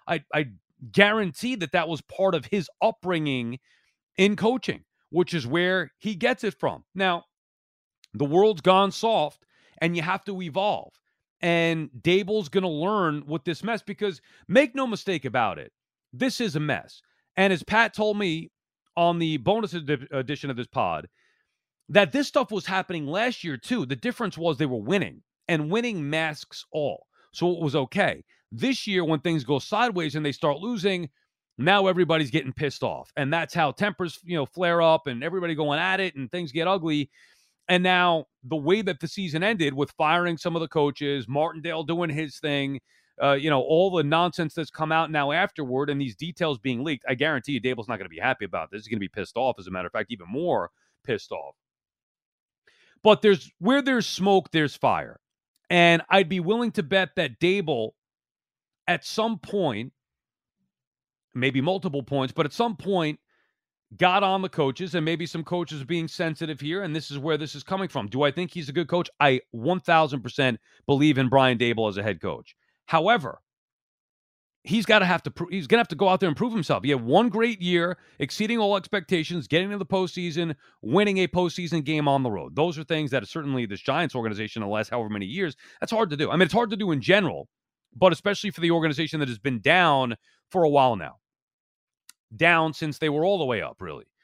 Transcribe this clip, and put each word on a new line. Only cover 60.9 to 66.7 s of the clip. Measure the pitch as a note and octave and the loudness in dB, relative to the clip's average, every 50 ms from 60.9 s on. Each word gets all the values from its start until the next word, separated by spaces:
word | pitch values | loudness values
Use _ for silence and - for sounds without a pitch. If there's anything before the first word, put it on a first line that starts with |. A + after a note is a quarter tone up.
| _ _ _ _ _ _ _ _ _ | _ _ _ _ _ _ _ _ _
maybe | B2+ B2+ C#3 B2+ C3+ | -2 -2 0 0 0
multiple | C3 F3 F#3+ G3 - F#3 C#3 C#3+ B2 | 0 0 -2 -2 -4 -4 -6 -6 -6
points, | - C#3+ C#3 C3 B2+ - | -4 -4 -4 -4 -4 -2
but | D#3+ D#3+ | -4 -4
at | C#3+ - | -4 -2
some | - A#3 A#3 G3+ | -2 -2 -2 -2
point, | - C#3+ F3+ G3+ F3+ D#3+ D3+ D3 - _ _ _ _ _ _ _ _ _ _ _ _ _ _ A2 - | -6 -4 -2 -2 0 0 -2 -4 -8 _ _ _ _ _ _ _ _ _ _ _ _ _ _ -2 2
got | F3+ F3+ F3+ G3+ G3 | 2 4 4 4 4
on | F#3+ F#3+ F#3+ | 4 2 0
the | F#3+ F3+ | 0 -2
coaches, | - - D3 C3+ B2+ - F3+ F3 E3 | -2 0 0 0 0 -2 -6 -4 -2
and | F3 D#3 | -2 0
maybe | D#3+ E3+ D#3+ E3+ | 0 -2 -2 -4
some | D3+ - E3 D#3+ | -6 -6 -8 -6
coaches | - F3+ F3 E3+ - D#3 C#3+ | -4 -4 -4 -4 -6 -8 -10
are | C3+ | -6
being | A2+ F3 E3+ E3 D#3 | -4 -4 -4 -2 -4
sensitive | - - F3 E3 D#3 - E3 D#3 D#3 C3+ | -4 -4 -4 -4 -4 -4 -6 -8 -8 -8
here, | C#3+ D3 | -6 -6